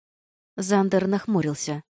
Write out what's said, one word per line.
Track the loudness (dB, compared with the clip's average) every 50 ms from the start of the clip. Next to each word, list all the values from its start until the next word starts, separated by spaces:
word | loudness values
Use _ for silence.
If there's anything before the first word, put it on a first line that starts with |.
| _ _ _ _ _ _ _ _ _ _ _
Зандер | -8 -2 2 2 2 4 4 2 2 2
нахмурился. | 2 -2 -2 -2 0 0 0 0 0 -4 -6 -6 -6 -6 -8 -8 _